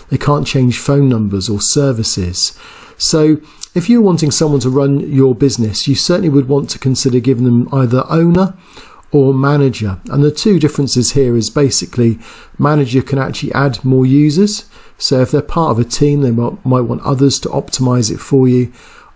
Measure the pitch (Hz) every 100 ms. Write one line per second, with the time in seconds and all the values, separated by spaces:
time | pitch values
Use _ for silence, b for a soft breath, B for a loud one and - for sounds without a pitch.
0 | B 135 - 147 143 139 123 113 - 143
1 | 139 113 104 98 92 101 - 147 139 113
2 | 104 - 90 92 - - B B B B
3 | - 160 156 151 B B B 175 175 240
4 | 202 165 151 - 156 139 123 135 139 139
5 | - 139 135 120 139 120 110 98 - 127
6 | - 180 175 139 127 143 - - 135 127
7 | 135 123 123 120 127 120 123 139 123 127
8 | - 165 170 175 190 - B B B B
9 | B 147 135 135 139 147 139 - 107 92
10 | - 139 147 147 165 180 147 - 135 123
11 | 120 143 127 120 107 - 139 - 90 -
12 | 117 110 B B B - 139 151 127 127
13 | - 139 131 - 143 - 139 123 131 131
14 | 131 139 151 151 208 208 - b b b
15 | - 131 127 147 - 170 156 113 117 -
16 | 147 143 135 117 120 - 131 127 117 120
17 | - 131 139 - - 139 - - 127 123
18 | 110 - - 135 131 123 123 B B B
19 | B